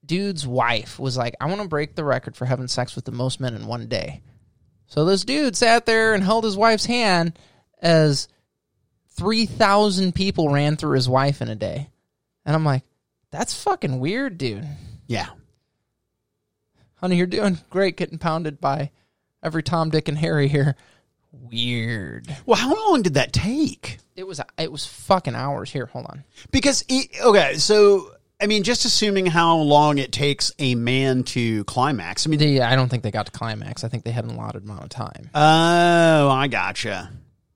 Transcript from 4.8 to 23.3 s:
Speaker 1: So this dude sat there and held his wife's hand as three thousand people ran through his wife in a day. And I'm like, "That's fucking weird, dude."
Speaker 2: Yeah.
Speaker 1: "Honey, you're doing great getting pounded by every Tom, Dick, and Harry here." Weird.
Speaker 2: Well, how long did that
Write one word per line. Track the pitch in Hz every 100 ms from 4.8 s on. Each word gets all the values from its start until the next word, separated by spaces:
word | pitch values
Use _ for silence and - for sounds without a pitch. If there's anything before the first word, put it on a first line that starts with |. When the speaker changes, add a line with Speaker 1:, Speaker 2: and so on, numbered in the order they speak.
| _
Speaker 1:
So | - 160
this | 196
dude | 214 277 285 190
sat | 240 233 233
there | 226 220 214
and |
held | 190 226 220
his | 190
wife's | 226 220 -
hand | 240 226 180 170 165 _ _ _ _
as | 170 165 156 143 - _ _ _ _ _ _ _ _
three | - 175 220 226
thousand | - 208 202 214 185 185 170
people | 190 196 156
ran | 143 147 151
through | 156 139
his | 127
wife | 127 139 139
in | 117
a | 107
day. | 101 104 147 _ _ _ _ _
And | - 156
I'm | 156
like, | 131 - _ _ _ _
"That's | 143 214 -
fucking | - 381 - 131
weird, | 131 220 277 175
dude." | 131 101 147 147 - - _
Speaker 2:
Yeah. | 113 - - _ _ _ _ _ _ _ _ _ _ _ _ _ _ _ _
Speaker 1:
"Honey, | 185 175
you're | 180
doing | 214 208 175 _
great | 180 196 -
getting | 180 160
pounded | 170 160 156 143
by | 151 143 143 _ _ _ _ _
every | 165 160
Tom, | 151 170 160
Dick, | 156 151
and | 151
Harry | 160 156 139
here." | 143 143 135 _ _ _ _ _
Weird. | 139 123 117 120 120 113 113 85 57 58 147 -
Speaker 2:
Well, | 226
how | 247
long | 392 440 320
did | 180
that | 143 123